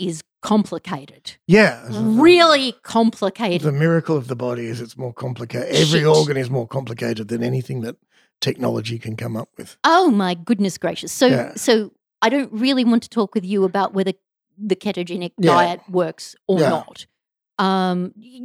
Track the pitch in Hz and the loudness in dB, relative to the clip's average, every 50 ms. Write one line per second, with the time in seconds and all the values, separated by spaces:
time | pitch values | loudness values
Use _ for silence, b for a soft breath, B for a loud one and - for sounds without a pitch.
0 | 185 175 165 160 - _ _ _ - - 208 220 196 - 180 165 - - 185 139 | -4 -8 -8 -8 -12 _ _ _ -2 0 2 2 2 0 -6 -10 -10 -10 -10 -10
1 | 139 - - _ _ - - _ _ - 175 214 214 160 120 117 - 226 220 208 | -12 -16 -20 _ _ -20 -20 _ _ 4 6 6 6 4 2 -2 -8 -8 -6 -2
2 | 226 220 220 233 302 339 359 349 339 330 302 277 262 254 - - - - - 226 | -2 0 4 6 6 8 8 8 6 6 4 4 2 -2 -6 -8 -10 -2 0 2
3 | 233 226 226 - 208 190 190 - 233 196 175 170 139 156 139 139 156 165 165 165 | 2 2 2 0 -4 -4 -4 -4 -2 -2 -2 0 0 -2 0 2 2 2 2 2
4 | 156 - 160 143 123 127 131 117 127 123 120 120 120 117 113 113 120 113 - 127 | 0 0 -2 -2 -2 -4 -6 -6 -6 -6 -6 -6 -8 -8 -10 -10 -12 -14 -12 -12
5 | 131 120 117 - 135 127 123 117 120 113 - 123 127 - - 147 160 147 160 165 | -12 -12 -10 -10 -10 -10 -8 -10 -10 -10 -8 -8 -6 -2 2 2 2 4 2 2
6 | 147 156 156 156 156 147 143 135 127 120 135 127 117 117 - 135 131 117 117 110 | 4 4 4 4 4 2 0 -2 -2 -2 -2 -4 -4 -4 -6 -8 -8 -8 -8 -6
7 | 120 117 117 107 110 101 117 117 120 123 131 131 120 - - 127 110 117 - - | -4 -4 -4 -6 -6 -6 -6 -4 -2 -2 -2 -4 -4 -6 -8 -8 -8 -8 -10 -14
8 | _ _ _ _ _ _ _ _ - 135 - - 123 117 117 117 107 113 117 113 | _ _ _ _ _ _ _ _ -6 -6 -4 -2 -4 -4 -4 -4 -6 -8 -10 -10
9 | - 117 110 113 117 120 113 107 - - _ - - - - _ - 294 330 359 | -8 -10 -10 -8 -8 -8 -8 -8 -10 -12 _ -18 -18 -18 -10 _ 0 2 4 4
10 | 381 330 226 202 190 180 180 170 165 - 240 190 202 190 - - - 175 170 - | 4 4 4 2 2 0 -2 -4 -2 -2 0 0 0 -2 -2 -4 -6 -6 -6 -6
11 | - - - - 269 247 - 123 120 - - - - - 233 220 208 180 - _ | -10 -10 -2 2 2 4 4 2 0 -4 -8 -4 0 2 2 2 0 -2 -10 _
12 | _ _ _ _ - 226 262 285 262 - 220 214 240 262 277 254 247 240 240 240 | _ _ _ _ 0 0 0 0 -2 -4 -4 -2 0 0 2 2 2 2 2 2
13 | - - - 233 208 185 - 214 180 185 214 196 190 185 175 202 190 - 202 196 | 0 -2 -4 -4 -4 -2 -4 -6 -4 -2 0 0 0 0 0 -2 -2 -2 -2 -2
14 | 190 190 185 - _ _ _ _ _ _ _ 190 208 208 226 - - 208 185 180 | -2 -2 -4 -6 _ _ _ _ _ _ _ -12 -4 -4 -4 -2 -2 -4 -6 -6
15 | 180 175 175 - 175 170 - - 180 165 170 175 175 175 175 180 - - 180 180 | -6 -8 -8 -8 -8 -8 -4 0 2 4 4 4 2 2 -2 -6 -10 -6 -2 -2
16 | 175 160 - - - - - _ _ - 190 175 156 143 160 151 - - - - | -2 -2 -4 -10 -16 -20 -20 _ _ -2 0 2 2 2 0 -2 -4 -10 -18 -20
17 | - - _ _ _ _ _ _ _ _ _ - 196 190 190 190 185 185 180 180 | -20 -20 _ _ _ _ _ _ _ _ _ -2 -2 0 0 0 0 -2 -2 -4
18 | 180 185 - 208 226 247 254 254 | -4 -6 -10 -16 -20 -20 -20 -18